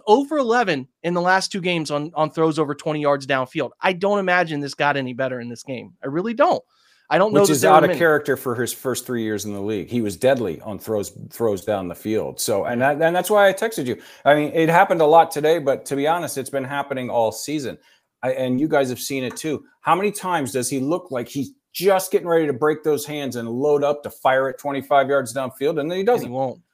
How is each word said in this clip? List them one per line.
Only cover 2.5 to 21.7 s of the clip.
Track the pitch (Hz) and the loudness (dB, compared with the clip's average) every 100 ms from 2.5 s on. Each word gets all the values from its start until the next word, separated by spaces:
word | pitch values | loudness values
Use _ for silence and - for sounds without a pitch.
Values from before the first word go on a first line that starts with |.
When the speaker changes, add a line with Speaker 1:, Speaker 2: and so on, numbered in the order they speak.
| 151 | 2
Speaker 1:
over | 143 143 | -2 -4
twenty | 160 151 | -6 -2
yards | 147 143 135 | 0 0 0
downfield. | 135 127 160 127 - | -2 -2 -4 -6 -2
I | 185 | -2
don't | 180 196 202 | 0 0 0
imagine | 190 180 170 151 | 2 2 0 -4
this | 139 - | -6 -2
got | 143 139 | 0 0
any | 127 | -4
better | 123 131 127 | -4 -6 -6
in | 120 | -10
this | 120 | -12
game. | - 120 104 _ | -12 -12 -12 _
I | 131 | -6
really | 147 208 233 | -4 -2 2
don't. | 330 165 - _ _ _ - | 2 2 -4 _ _ _ 0
I | 156 | 2
don't | 208 | 4
know | 208 | 4
Speaker 2:
Which | 202 | 4
Speaker 1:
that | |
Speaker 2:
is | 147 | 4
Speaker 1:
there | - | 6
are | 156 | 8
Speaker 2:
out | |
of | 151 | 6
Speaker 1:
many. | 156 | 4
Speaker 2:
character | 170 151 147 131 | 4 4 2 -2
for | 135 | -2
his | 117 120 | -2 -4
first | - 135 117 - | -4 -6 -6 -4
three | 123 | -4
years | 110 104 104 | -2 -4 -6
in | |
the | 101 | -6
league. | 101 104 82 | -4 -4 -4
He | 120 | -2
was | 104 90 | -2 0
deadly | 127 135 104 76 | 2 2 -2 -6
on | - 95 | -10 -10
throws, | - 110 95 - - | -4 -4 -4 -10 -16
throws | - 113 98 | -2 -2 0
down | - 101 90 | -2 -4 -4
the | 85 | -8
field. | 107 107 73 67 | -4 -2 -4 -6
So, | - 101 82 | -2 -2 -2
and | 120 | 0
that, | 131 147 | 0 2
and | 165 175 | 0 0
that's | 180 | 2
why | 208 196 | 4 4
I | |
texted | 185 226 226 127 | 2 -4 -4 -6
you. | - - - - | -6 -10 -2 2
I | 151 | 2
mean, | 151 | 2
it | 165 160 | 0 4
happened | 170 190 180 | 4 4 4
a | 151 | 6
lot | 160 160 | 6 6
today, | 151 151 165 | 2 0 2
but | 139 123 - | 0 -2 -4
to | 139 | -2
be | 143 | 0
honest, | 170 151 - | -2 -4 -8
it's | 123 | -6
been | 139 131 | -6 -6
happening | 143 143 131 123 | -6 -6 -6 -4
all | 107 113 | 0 0
season. | 107 - 151 120 80 _ _ _ _ | -2 -6 -6 -6 -10 _ _ _ _
I, | 127 | -4
and | 131 127 127 | -2 -2 0
you | 151 | 2
guys | 147 135 | 2 2
have | 123 | -2
seen | - 139 | -6 -6
it | 127 - | -6 -6
too. | 156 127 - _ | -6 -8 -10 _
How | - 170 | 0 0
many | 202 | 0
times | 202 196 170 131 | -4 -4 -4 -2
does | 127 120 | -4 -4
he | 139 | -4
look | 135 175 180 | -2 -4 -4
like | 131 117 | -10 -8
he's | - 131 - _ | -8 -10 -12 _